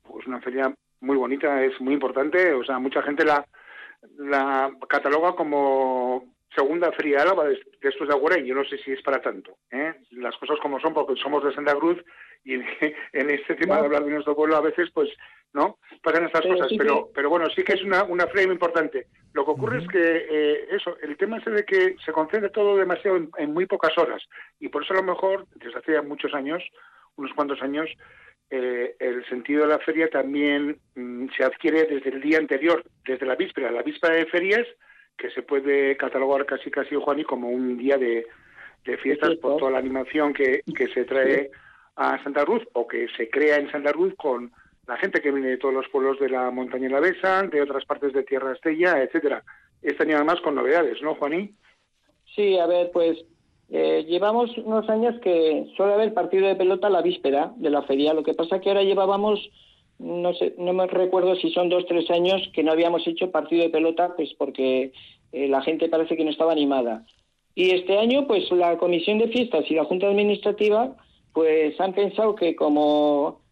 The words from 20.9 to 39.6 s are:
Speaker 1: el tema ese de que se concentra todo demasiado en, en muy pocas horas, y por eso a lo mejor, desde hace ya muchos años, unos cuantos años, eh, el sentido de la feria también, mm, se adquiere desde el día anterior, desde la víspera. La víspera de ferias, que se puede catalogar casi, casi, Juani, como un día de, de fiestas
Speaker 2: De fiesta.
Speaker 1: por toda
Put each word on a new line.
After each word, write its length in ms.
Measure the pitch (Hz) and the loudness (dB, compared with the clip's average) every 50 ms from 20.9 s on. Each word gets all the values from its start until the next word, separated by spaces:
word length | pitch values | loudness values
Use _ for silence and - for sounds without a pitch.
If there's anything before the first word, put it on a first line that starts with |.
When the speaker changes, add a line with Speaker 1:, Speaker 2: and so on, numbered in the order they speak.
| 170 - | -8 -8
Speaker 1:
el 160 | - 147 147 | -10 -10 -4
tema 220 | - 196 208 226 220 | -4 -4 -4 -4 -6
ese 100 | - 226 | -6 -2
de 160 | 214 208 208 | -2 -2 0
que 300 | - 196 190 185 185 185 - - | 2 2 2 2 2 0 -4 -8
se 80 | - 156 | -4 -2
concentra 360 | - 208 - - 220 202 196 | -2 -2 0 -2 -2 -2 -2
todo 280 | - 220 208 202 202 | 0 0 2 4 4
demasiado 400 | 196 190 180 175 165 - 202 185 | 4 2 2 -2 -2 0 0 0
en, 120 | 175 165 156 - | 0 0 -4 -6
en 160 | - 151 147 151 | -6 -6 -2 -2
muy 120 | 175 190 | -2 0
pocas 320 | 185 202 180 - 160 - | 0 0 0 0 2 4
horas, 260 | 170 160 156 - - - _ - - - - _ | 2 2 2 0 -8 -12 _ -20 -20 -20 -20 _
y 120 | _ - 127 | _ -12 -6
por 140 | - 147 147 | -6 -6 -4
eso 100 | - 190 | -2 -2
a 40 | |
lo 60 | 190 190 | 0 0
mejor, 420 | 185 175 180 190 190 196 196 185 _ _ | 0 -2 0 0 0 0 -2 -4 _ _
desde 220 | - - 120 117 123 | -18 -16 -12 -12 -8
hace 120 | - - 156 | -2 0 0
ya 80 | 147 147 | 0 0
muchos 300 | 143 147 139 - 139 143 | -4 -8 -6 -6 -6 -4
años, 300 | 143 135 143 160 180 - - _ - - - - - _ _ _ | -4 -4 -4 -6 -6 -8 -12 _ -20 -20 -20 -20 -20 _ _ _
unos 160 | - 139 135 - | -12 -12 -8 -4
cuantos 280 | 151 147 139 143 131 | -4 -4 -4 -4 -6
años, 280 | 131 139 143 151 160 160 - _ - - - - - - _ _ _ _ | -4 -4 -4 -4 -6 -6 -10 _ -20 -20 -20 -20 -20 -20 _ _ _ _
eh, 460 | 135 131 127 127 123 120 123 - - _ | -6 -4 -2 -2 -2 -2 -4 -6 -6 _
el 260 | 131 127 120 123 120 | -4 -4 -4 -6 -8
sentido 360 | - 127 123 - - 143 147 151 | -8 -10 -8 -4 0 2 2 4
de 40 | 151 151 | 2 2
la 60 | 143 | 0
feria 300 | - - 156 160 165 160 | 0 -2 0 0 0 0
también, 680 | - 143 131 135 143 147 147 147 143 143 147 143 147 - _ _ _ | 0 -2 -2 -2 -2 0 0 0 0 0 -2 -4 -6 -8 _ _ _
mm, 320 | 127 123 123 123 120 127 135 - | -12 -10 -10 -8 -8 -8 -8 -2
se 80 | - 131 | 0 0
adquiere 400 | 131 - - - 156 151 160 160 | 0 0 0 -2 2 4 4 2
desde 280 | 156 147 135 135 135 | 2 0 -2 -2 -4
el 100 | 131 135 | -6 -2
día 160 | 135 151 160 | 0 2 2
anterior, 440 | 156 156 - 139 135 151 170 170 - - - _ _ _ | 2 2 0 -2 0 2 2 2 2 0 -10 _ _ _
desde 200 | - 131 127 135 | -6 -6 -4 -2
la 100 | 127 127 | -4 -2
víspera. 360 | 131 190 - - - 135 117 | -2 -4 -4 -4 -4 -4 -2
La 100 | 117 120 - | -2 -4 -4
víspera 320 | - 302 - - 165 160 | -6 -4 0 0 2 2
de 100 | 165 160 | 2 0
ferias, 380 | 165 - 175 175 190 208 233 240 - - _ _ _ - - _ _ _ | 2 0 0 2 2 2 0 0 -4 -10 _ _ _ -20 -20 _ _ _
que 140 | - - - | -10 -10 -8
se 120 | - - - | -8 -10 -4
puede 520 | - 143 139 135 143 139 139 139 135 139 | -2 -2 0 2 2 2 2 2 2 0
catalogar 500 | 135 135 127 - 131 135 135 139 135 139 | 0 -2 -2 -2 0 2 2 2 0 0
casi, 240 | - 139 131 - 143 | -2 -4 -6 -6 -6
casi, 240 | - 143 135 - 147 | -4 -4 -4 -2 -4
Juani, 280 | 143 - 147 143 147 156 | -2 0 0 -2 -2 -2
como 260 | - 139 123 120 120 | -4 -6 -6 -4 -4
un 280 | 123 127 127 123 123 | -2 -2 -2 -2 -4
día 200 | 120 123 139 139 | -2 0 2 2
de, 300 | 131 127 120 117 117 117 - - - - - - - - - _ _ _ | 2 2 0 0 -2 -4 -8 -18 -20 -20 -20 -20 -20 -20 -20 _ _ _
de 140 | 127 113 | -8 -6
fiestas 320 | - - 131 151 147 151 156 | -4 -2 -2 0 2 2 0
Speaker 2:
De 60 | 165 | 0
fiesta. 120 | 165 - | 0 0
Speaker 1:
por 100 | 131 143 | -2 0
toda 140 | 156 | 0